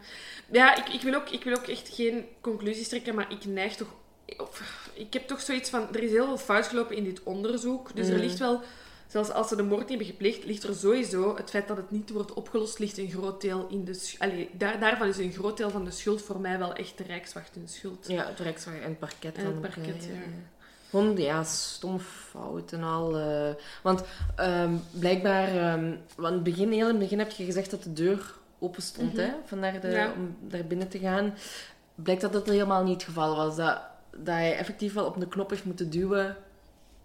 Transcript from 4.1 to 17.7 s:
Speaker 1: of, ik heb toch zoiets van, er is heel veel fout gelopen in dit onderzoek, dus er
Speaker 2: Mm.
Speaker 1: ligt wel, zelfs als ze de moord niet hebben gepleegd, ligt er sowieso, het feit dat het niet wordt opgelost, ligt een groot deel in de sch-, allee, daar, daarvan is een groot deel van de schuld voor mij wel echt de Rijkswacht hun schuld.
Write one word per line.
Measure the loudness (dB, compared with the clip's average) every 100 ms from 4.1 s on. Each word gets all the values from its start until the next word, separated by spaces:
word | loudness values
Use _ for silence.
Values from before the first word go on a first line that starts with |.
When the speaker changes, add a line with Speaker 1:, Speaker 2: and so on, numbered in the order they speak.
| -20 -16 -10
Speaker 1:
of, | -10 -10 -12 -12 -14
ik | -12 -4
heb | -4 -4
toch | -6
zoiets | -2 -2 0
van, | -2 0
er | 0
is | 4
heel | 4 4
veel | 2
fout | 4 4 4
gelopen | 0 0 -2
in |
dit | -2 -4
onderzoek, | -6 -2 -2 0 0 -2 -4 0
dus | 2
er |
Speaker 2:
Mm. | 4
Speaker 1:
ligt | 2 2
wel, | 2 2 -2 -14 -20 -20 -4
zelfs | -2 0
als | 0 0
ze | 2
de |
moord | 2 2
niet | 0
hebben | -2 -4
gepleegd, | 0 0 0
ligt | -4 -4
er | -4
sowieso, | 2 6 6 4 2 2 2
het | -2
feit | -2 0
dat | -4
het | -2
niet | -4 -2
wordt | -4 -4
opgelost, | -6 -2 0 0 -2
ligt | -4 -2
een | -6
groot | -4 -4 -2
deel | -2 -2 -2
in | -4
de | -4
sch-, | -6 -8 -2
allee, | -2 -2 -6
daar, | -2 0 4
daarvan | 4 4 2
is | 2
een | -2
groot | -2 -2 0
deel | -2
van | -2
de | -4
schuld | -2 0 0
voor | -2 -4
mij | -2 -2
wel | -2
echt | -4 -8 -10
de |
Rijkswacht | -10 -8 -10 -14 -14
hun | -14
schuld. | -14